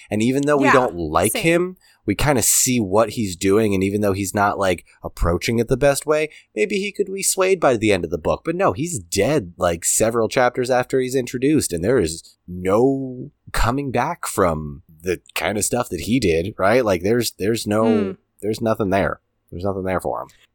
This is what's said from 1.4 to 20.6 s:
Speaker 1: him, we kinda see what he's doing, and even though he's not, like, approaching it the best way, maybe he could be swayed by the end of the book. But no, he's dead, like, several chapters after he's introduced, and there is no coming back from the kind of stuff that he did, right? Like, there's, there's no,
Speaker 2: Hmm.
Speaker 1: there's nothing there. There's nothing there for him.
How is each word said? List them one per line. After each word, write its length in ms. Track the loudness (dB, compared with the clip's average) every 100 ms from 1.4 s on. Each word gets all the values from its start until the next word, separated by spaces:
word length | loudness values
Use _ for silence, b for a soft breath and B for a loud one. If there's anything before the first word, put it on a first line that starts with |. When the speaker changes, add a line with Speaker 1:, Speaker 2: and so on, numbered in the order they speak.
Speaker 1:
him, 340 | 0 0 -2 -8 b b -4
we 80 |
kinda 300 | 0 0 2
see 360 | 2 2 2 0
what 320 | 2 2 0
he's 240 | -2 -6 -2
doing, 380 | 2 4 4
and 100 | 2
even 180 | 0 0
though 120 | 0
he's 220 | 0 -2 0
not, 240 | 0 2
like, 260 | 0 -2 b b
approaching 540 | -14 -2 0 0 0 -2
it 120 | 0
the 60 | 2
best 300 | 2 0 0
way, 240 | -2 -2 B B -4
maybe 200 | -2 -2
he 140 | -4
could 200 | -4 -4
be 120 | -4
swayed 360 | -2 0 2 4
by 180 | 2 2
the 140 | 2
end 120 | 2 0
of 60 |
the 60 | -4
book. 240 | -2 -2 -2
But 100 | 0
no, 180 | 0
he's 260 | 0 -4 -6
dead, 540 | -4 -2 0 0 -2 -2
like, 260 | -2 0 -2
several 440 | 0 0 2 0
chapters 400 | 2 0 0 0
after 300 | 0 0 -2
he's 160 | 0 -2
introduced, 580 | -4 -2 2 2 0
and 100 | -2
there 140 | 2 2
is 380 | 2 -2 -14 _ -14
no 840 | -6 0 4 4 2 -4 -10 -14 -18 -6
coming 360 | 0 0 0 -2
back 380 | -2 -2 -4 -6
from 560 | 0 0 0 -6 -12 -18 -10
the 180 | -6 -6 -6
kind 240 | -6 -4 -2
of 80 | -2
stuff 240 | -2 -4
that 120 | -6
he 180 | -2 0
did, 340 | 2 0 -2 0
right? 260 | 2 4 2
Like, 160 | 2
there's, 300 | 2 2 0
there's 340 | -2 -2 -2 0
no, 200 | 2 2
Speaker 2:
Hmm. 260 | 2 0 -6 _ _
Speaker 1:
there's 180 | -6 -2
nothing 300 | -2 0 0
there. 280 | 0 0 -4 _ _ _
There's 140 | -8
nothing 200 | -6 -4
there 180 | -2 -2
for 220 | -4 -6
him. 40 | -10 b b -8